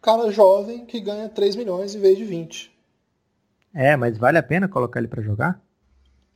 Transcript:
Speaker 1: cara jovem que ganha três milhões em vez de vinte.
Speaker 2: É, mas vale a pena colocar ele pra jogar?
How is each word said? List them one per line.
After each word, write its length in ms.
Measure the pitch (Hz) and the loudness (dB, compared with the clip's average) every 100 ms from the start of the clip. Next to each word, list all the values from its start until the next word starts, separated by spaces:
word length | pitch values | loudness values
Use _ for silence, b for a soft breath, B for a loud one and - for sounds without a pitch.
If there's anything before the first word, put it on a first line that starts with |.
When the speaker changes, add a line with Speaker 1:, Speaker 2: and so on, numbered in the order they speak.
Speaker 1:
cara 300 | - 226 226 | 2 2 0
jovem 560 | 208 196 196 202 240 - | 4 6 6 0 -12 -12
que 140 | 240 | -12
ganha 280 | 196 208 220 | -10 -10 -10
três 280 | 214 202 202 | -2 -2 -2
milhões 400 | 233 180 196 208 | -6 -6 -8 0
em 20 | |
vez 180 | 196 196 | 2 2
de 80 | |
vinte. 460 | 220 170 165 - - _ _ _ _ _ _ _ _ _ _ | 0 -8 -10 -16 -20 _ _ _ _ _ _ _ _ _ _
Speaker 2:
É, 220 | 160 131 147 | 0 2 2
mas 220 | 120 110 | 0 2
vale 180 | 123 160 | 2 2
a 60 | |
pena 260 | - 165 190 | 0 -2 -2
colocar 320 | 160 123 - | -2 -4 -4
ele 80 | 117 | -8
pra 140 | - | -6
jogar? 360 | 107 101 147 185 _ _ _ _ _ _ _ | -6 -2 -2 -4 _ _ _ _ _ _ _